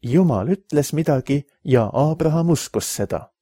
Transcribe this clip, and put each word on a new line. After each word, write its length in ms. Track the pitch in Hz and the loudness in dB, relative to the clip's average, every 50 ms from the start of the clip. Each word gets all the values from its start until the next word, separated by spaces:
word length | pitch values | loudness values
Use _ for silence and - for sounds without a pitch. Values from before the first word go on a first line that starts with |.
| - | -6
Jumal 460 | 120 120 165 190 170 131 98 92 127 | 2 2 4 4 4 2 0 0 -2
ütles 440 | 185 - _ _ - 147 143 - - | -2 -4 _ _ 0 0 0 0 -2
midagi 540 | 151 165 156 151 131 127 - 139 143 135 _ _ _ _ | -2 0 0 0 0 0 -2 -2 -4 -4 _ _ _ _
ja 260 | 170 127 123 113 101 - | 0 2 2 2 2 0
Abraham 580 | - 139 151 160 160 160 160 151 165 165 170 | 0 0 0 0 0 0 0 0 0 2 2
uskus 460 | 165 135 - - _ 110 - - - | 0 0 0 -4 _ -6 -6 -6 -6
seda. 340 | - 101 - - 80 - - _ _ | -6 -6 -6 -6 -8 -8 -10 _ _